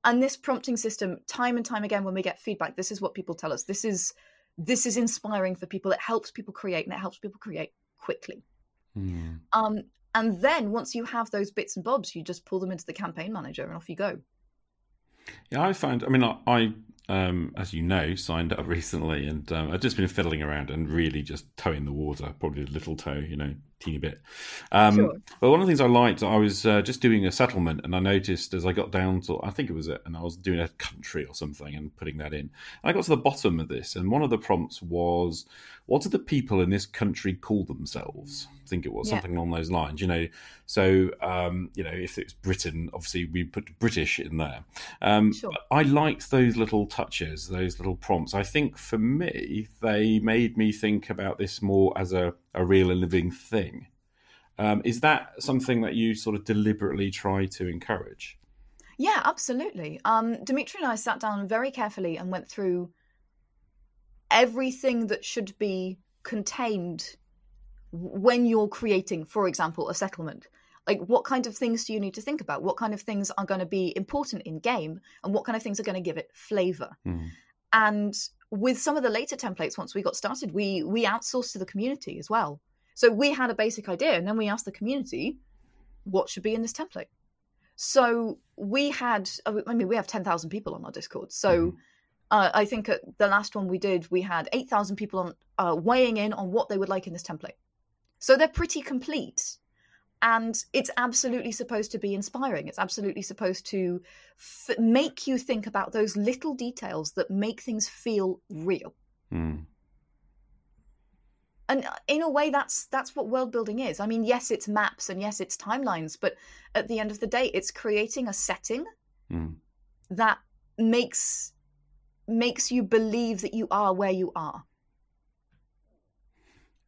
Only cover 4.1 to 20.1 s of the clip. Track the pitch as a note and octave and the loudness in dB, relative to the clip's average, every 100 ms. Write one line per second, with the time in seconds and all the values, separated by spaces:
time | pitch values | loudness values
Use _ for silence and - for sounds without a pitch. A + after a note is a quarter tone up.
4.1 | - _ _ _ - D#3+ B3 B3 A3 A3+ | -8 _ _ _ -10 0 0 2 0 0
5.1 | - G#3+ G#3 F#3+ F3+ F3 F#3+ F#3+ - - | -2 -4 -2 -2 -2 -8 -6 -2 -2 0
6.1 | A3+ - - G#3 - G3+ E3+ - F#3 F#3 | -2 -4 -12 -14 -10 -6 -4 -4 -6 -8
7.1 | - G#3 - A3 D#3 D3+ _ _ _ - | -10 -14 -14 -12 -10 -10 _ _ _ -8
8.1 | - - - _ _ _ _ _ G#2 F#2+ | -8 -8 -16 _ _ _ _ _ -8 -6
9.1 | F2 E2 D#2+ - A3 A3 G#3+ - _ _ | -6 -8 -10 0 2 2 -2 -6 _ _
10.1 | A3+ A3+ F3+ C4 D#4+ G#3 A3+ B3 A#3+ A#3+ | 0 2 4 4 4 2 -2 -4 -6 -4
11.1 | A#3 A3+ G#3 G3+ - - - F#3 C4+ - | -4 -2 -2 -2 -4 -6 -6 0 0 -2
12.1 | E3+ D#3+ F3 - F#3+ F#3 F3 - D#3+ F3 | -10 -10 -10 -6 -4 -4 -6 -10 -10 -8
13.1 | D#3+ F3+ G#3 B2+ D#3 D#3 E3 - D#3+ G3 | -8 -8 -8 -8 -10 -10 -10 -12 -4 -4
14.1 | - - _ _ _ _ _ _ _ _ | -4 -14 _ _ _ _ _ _ _ _
15.1 | _ - - _ C3+ F#3 F#3 C#3 A#2+ - | _ -20 -20 _ 0 2 2 0 0 4
16.1 | C3 A#2 - - A#2+ A2+ G#2+ - - - | 6 6 4 4 6 6 0 -12 -18 -2
17.1 | F#2+ F#2 F2+ D#2+ - F#2+ E2+ E2+ F#2+ D#2 | 2 2 2 -2 -4 -6 -2 2 4 2
18.1 | F#2 - E2 E2+ D2+ D2 E2+ - E2 D#2+ | -2 -2 0 0 -2 -2 -2 -2 -2 0
19.1 | D2+ C#2+ D2+ D2 E2 D#2 F2+ B2+ - F#2 | 0 -2 -4 -4 -2 0 0 0 2 0